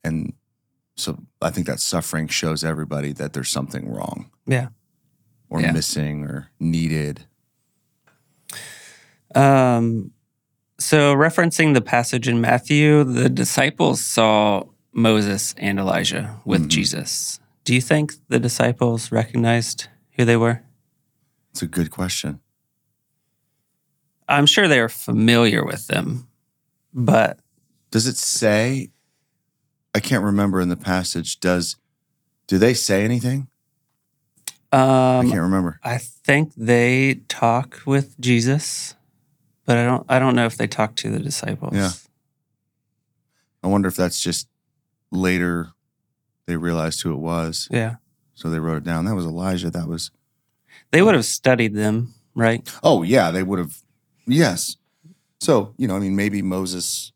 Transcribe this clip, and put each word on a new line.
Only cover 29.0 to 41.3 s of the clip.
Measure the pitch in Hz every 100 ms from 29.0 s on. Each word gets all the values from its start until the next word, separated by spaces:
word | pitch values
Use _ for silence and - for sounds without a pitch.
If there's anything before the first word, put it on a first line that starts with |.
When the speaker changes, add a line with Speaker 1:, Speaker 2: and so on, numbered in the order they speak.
| _ _ _ _ _ _ _ _ _
Speaker 1:
I | 104
can't | - 123
remember | 104 101 101 95
in | 90
the | 85
passage, | 95 92 87 87 82 -
does, | 90 90 85 - _ _ _ _ _ _ -
do | 95
they | 113
say | 123 - 98
anything? | 104 120 123 135 131 _ _ _ _ _ _ _ _ _ - _ _
Speaker 2:
Um, | 139
Speaker 1:
I | 131 131 127 127 123
can't | 90
remember. | 87 95 90 -
Speaker 2:
I | 123 123
think | - - - 143 156 -
they | 113 120 120 127 135 131 -
talk | - 117 120 131 - 143
with | 139 139 -
Jesus, | 123 120 120 147 - - - - _ _ _ _ _ _ -
but | 120
I | 120
don't, | 127 -
I | 131
don't | 131 123
know | 117
if | -
they | 113
talk | - 107 -
to | 107
the | 110
disciples. | 143